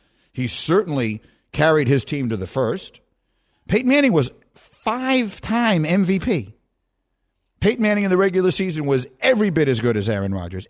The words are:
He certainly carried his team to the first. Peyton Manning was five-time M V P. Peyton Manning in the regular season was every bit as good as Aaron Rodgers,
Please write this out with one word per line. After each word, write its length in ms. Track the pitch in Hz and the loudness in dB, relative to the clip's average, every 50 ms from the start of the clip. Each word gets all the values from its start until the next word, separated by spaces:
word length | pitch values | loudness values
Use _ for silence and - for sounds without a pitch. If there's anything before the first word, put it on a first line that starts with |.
| _ _ _ _ _ _ | _ _ _ _ _ _
He 160 | - 131 127 117 | -8 -6 -6 -4
certainly 760 | - - - 151 170 202 196 175 147 135 120 110 107 107 _ _ _ _ _ _ | -4 -4 0 2 2 2 2 0 -2 -2 -2 -2 -4 -6 _ _ _ _ _ _
carried 340 | - - 151 160 156 156 139 | -2 0 2 2 4 2 2
his 180 | 120 143 135 - | 2 2 0 0
team 240 | - 151 143 131 113 | -4 -6 -4 -4 -4
to 60 | 113 | -4
the 120 | 98 92 - | -4 -6 -6
first. 500 | - 131 127 110 151 190 - - _ - _ _ _ _ _ _ _ _ _ _ _ _ _ - | -4 -2 -2 -2 -2 -6 -8 -14 _ -20 _ _ _ _ _ _ _ _ _ _ _ _ _ -2
Peyton 200 | 170 240 262 247 | -2 0 2 2
Manning 240 | 269 294 277 254 | 2 4 4 4
was 200 | 175 151 123 - - _ _ _ _ | 4 2 2 0 -4 _ _ _ _
five-time 1300 | - - - _ - - 226 226 254 262 262 269 262 233 202 - - - - 220 240 240 220 196 165 151 | -20 -20 -20 _ -6 -4 -4 -4 -2 -2 0 0 0 0 -2 -6 -12 -6 -4 -2 0 2 2 2 2 2
M 160 | 147 175 202 | 2 2 2
V 160 | 190 170 196 185 | 2 2 0 0
P. 360 | - 254 202 143 101 98 - _ _ _ _ _ _ _ _ _ _ _ _ _ _ _ _ _ _ _ _ - | 0 -2 -2 -2 -4 -8 -16 _ _ _ _ _ _ _ _ _ _ _ _ _ _ _ _ _ _ _ _ 0
Peyton 220 | 185 202 - - | 0 0 2 2
Manning 200 | 214 208 208 208 | 0 0 2 2
in 80 | 202 190 | 2 2
the 60 | 185 | 2
regular 340 | 180 196 196 175 185 185 185 | 2 2 2 2 2 0 0
season 360 | - - 190 185 156 156 147 | 0 0 -2 -4 -4 -4 -2
was 200 | 139 139 131 127 - _ - | 0 0 0 -2 -4 _ -2
every 300 | - 262 254 208 214 202 | 0 2 2 2 2 0
bit 180 | 151 165 151 139 | 2 2 2 2
as 100 | 127 110 | 0 0
good 180 | 113 120 110 | 0 0 0
as 120 | 107 95 113 | 0 0 -2
Aaron 260 | 107 98 98 98 98 | -2 -2 -2 -4 -4
Rodgers, 320 | 95 87 85 95 92 - - | -6 -6 -8 -10 -12 -10 -4